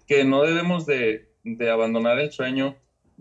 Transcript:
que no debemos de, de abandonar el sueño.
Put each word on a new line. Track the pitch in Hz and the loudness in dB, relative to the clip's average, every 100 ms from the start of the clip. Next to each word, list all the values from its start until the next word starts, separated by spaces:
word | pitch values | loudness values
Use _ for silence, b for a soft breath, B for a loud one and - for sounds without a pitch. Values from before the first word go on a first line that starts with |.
| - | 0
que | 143 135 | 2 4
no | 139 | 4
debemos | 156 170 175 175 147 | 2 2 0 -2 -2
de, | 131 113 107 - _ | -2 -2 -4 -10 _
de | 113 113 117 | -12 -4 0
abandonar | 113 113 113 117 127 | 0 0 0 0 0
el | 147 | -2
sueño. | - 127 135 139 - _ _ _ - | -4 -4 -2 -4 -6 _ _ _ -20